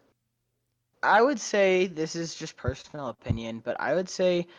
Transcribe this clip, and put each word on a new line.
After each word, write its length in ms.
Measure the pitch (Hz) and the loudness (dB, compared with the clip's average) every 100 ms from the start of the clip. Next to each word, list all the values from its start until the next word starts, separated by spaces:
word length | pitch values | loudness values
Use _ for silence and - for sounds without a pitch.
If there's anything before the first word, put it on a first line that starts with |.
| _ _ _ _ _ _ _ _ _ _ | _ _ _ _ _ _ _ _ _ _
I 180 | 139 202 | 4 6
would 180 | 262 233 | 4 2
say, 460 | - 208 190 185 190 | -2 2 4 4 2
this 300 | 156 160 170 | -2 -4 -4
is 180 | 165 | -8
just 240 | - 160 - | -8 -14 -6
personal 520 | 127 135 - 151 127 | -6 -6 -12 -10 -10
opinion, 520 | 113 123 113 113 113 | -8 -6 -4 -4 -8
but 160 | 117 - | -6 -4
I 140 | 117 | 0
would 160 | 165 185 | 0 -2
say 380 | - 185 175 170 | 0 2 2 -2